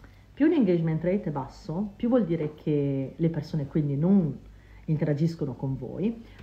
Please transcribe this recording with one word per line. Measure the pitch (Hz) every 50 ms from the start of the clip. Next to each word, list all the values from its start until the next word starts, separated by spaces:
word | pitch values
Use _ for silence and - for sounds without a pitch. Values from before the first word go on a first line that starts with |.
| - - - - - - -
Più | - 277 339
l'engagement | 359 302 226 180 175 165 160 165 160 156
rate | 170 180 190 208 - 170
è |
basso, | 143 135 131 - - - - - 156 180 214 202 -
più | - 240 240
vuol | 254 254 202
dire | 165 170 160 151 151 -
che | - - 160 151 143 143 139 139 135 135 135 -
le | - 165 160
persone | 165 - - - - 156 139 -
quindi | - 165 147 143 139
non | 139 156 180 202 196 170 143 131 - - - - - - - - - -
interagiscono | - 156 143 170 151 147 135 165 160 - - 156 135 120
con | - - 135 135 127
voi, | 127 - 127 139 175 233 233 - - - - -